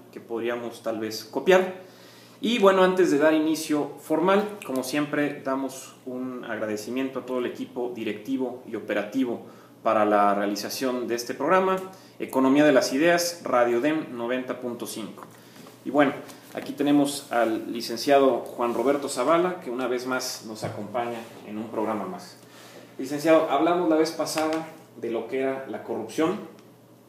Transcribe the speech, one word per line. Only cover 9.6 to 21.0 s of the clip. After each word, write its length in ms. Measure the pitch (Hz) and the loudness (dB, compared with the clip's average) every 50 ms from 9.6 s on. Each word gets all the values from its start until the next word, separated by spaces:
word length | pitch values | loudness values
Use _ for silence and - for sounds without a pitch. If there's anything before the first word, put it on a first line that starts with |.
| - - - - - | -20 -20 -14 -4 0
para 220 | 117 110 110 107 | 2 4 4 4
la 280 | 104 104 104 104 101 101 | 4 6 6 6 6 4
realización 680 | 101 104 101 104 98 - 110 - - 135 131 123 123 120 | 2 0 -2 -2 -4 -6 -6 -6 -4 -2 -2 -2 -2 -2
de 100 | 107 117 | -2 -4
este 180 | 117 120 - - | -4 -4 -4 -6
programa, 420 | - 135 147 185 190 190 190 190 190 185 - - - - - - - | -2 2 4 4 4 4 4 0 -2 -2 -8 -14 -18 -20 -18 -14 -12
Economía 460 | - - - 131 131 135 135 147 151 | -8 -2 0 2 4 6 6 6 8
de 80 | 151 | 8
las 220 | 139 123 117 - 135 | 8 6 6 4 2
Ideas, 480 | 135 160 175 170 170 170 - - - - | 2 4 4 4 4 2 -2 -4 -6 -4
Radio 380 | - 123 123 120 120 120 120 | 0 2 4 4 4 4 2
dem 340 | 123 151 156 156 127 - 123 | 2 2 0 -2 -4 -6 -6
noventa 460 | 120 117 117 127 127 127 127 123 - | -6 -4 -2 -2 -2 -4 -4 -6 -6
punto 260 | - 123 120 - 117 104 | -6 -8 -8 -8 -8 -10
cinco. 380 | - - 107 92 - - - - - - - - - - - - - - - | -8 -8 -10 -10 -12 -14 -18 -20 -20 -20 -20 -20 -20 -20 -20 -20 -20 -14 -8
Y 40 | - | -2
bueno, 240 | 123 147 143 131 - - - - - - - - - | 2 4 4 4 2 -2 -8 -14 -16 -20 -18 -14 -10
aquí 180 | 110 - - | -10 -8 -8
tenemos 580 | - - 143 143 147 143 139 139 - - - - | -4 -2 2 4 4 4 4 2 0 -6 -6 -2
al 440 | 117 117 117 113 110 104 - - 113 | 0 2 2 2 2 -2 -4 -6 -6
licenciado 640 | 117 113 - 117 113 - 143 139 139 139 131 120 120 | -6 -6 -6 -6 -4 2 6 6 8 8 6 4 2
Juan 360 | - - - - 123 120 117 | 0 -6 -4 -2 -2 0 0
Roberto 360 | 110 120 135 143 143 139 135 | 0 2 2 2 0 -2 -4
Zavala, 500 | - 127 123 139 165 170 175 180 180 175 | -2 0 2 4 4 4 4 2 -2 -4
que 100 | - 139 | -8 -8
una 200 | 120 127 131 117 | -6 -4 -2 -2
vez 180 | 123 123 120 127 | -2 -2 -2 -2
más 380 | 127 127 127 - - - - 113 | -4 -4 -4 -6 -8 -10 -10 -12
nos 160 | 110 107 117 | -12 -8 -8
acompaña 540 | 110 107 104 104 98 - 123 | -8 -8 -8 -8 -6 -4 -4